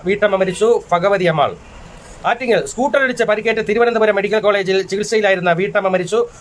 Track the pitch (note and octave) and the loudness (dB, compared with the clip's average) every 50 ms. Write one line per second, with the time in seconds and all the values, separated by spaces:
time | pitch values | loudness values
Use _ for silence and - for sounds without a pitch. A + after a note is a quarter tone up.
0 | - F3 G3+ G3+ G#3 G#3 G3 F#3+ F#3+ F3+ F3 - G#3 A3+ A#3+ A#3+ - - F3 F3 | -2 -2 0 0 0 0 2 0 0 -2 -2 0 2 2 2 2 0 0 0 0
1 | E3+ G3+ G3+ F#3+ F3+ E3+ D#3 D#3 C#3 A#2 - - - - - - - - - - | 2 2 2 2 2 2 2 2 2 0 0 -4 -14 -20 -20 -20 -20 -20 -20 -20
2 | - - - - - F3 A#3 A#3+ C4 A#3 A3 F3+ C#3+ - - - B3+ C#4 - C#4+ | -20 -20 -16 -6 -4 -2 -2 -2 0 0 0 0 0 -2 -4 -2 -2 0 0 0
3 | C4+ B3+ B3+ B3 A3+ G#3 G#3+ G#3+ G#3+ A3+ A3+ A3 A3 - G#3+ A#3 A#3 A#3+ A#3 A3 | 0 0 0 0 0 0 0 0 0 -2 -2 -2 -2 -2 0 0 2 2 2 2
4 | A3 G#3+ G3+ G3 G3 G3+ G3+ A3 G3 G#3 G3+ G3+ F#3+ F#3 F#3+ F#3+ F#3+ F#3 F#3+ G3+ | 2 2 2 0 0 0 -2 0 2 2 2 2 0 0 0 -2 -2 -2 -4 -6
5 | G#3+ - A3+ A3 G#3 G3 F#3+ F#3 E3+ F3+ E3+ E3 F#3+ G3+ - G#3 F#3+ F#3+ F#3 F#3 | -4 -2 0 0 2 2 2 2 2 0 0 0 0 -2 -2 -2 0 0 0 -2
6 | F3+ E3 G#3 A#3 A#3+ A#3+ - - | -2 -2 -2 -2 -2 -2 -6 -14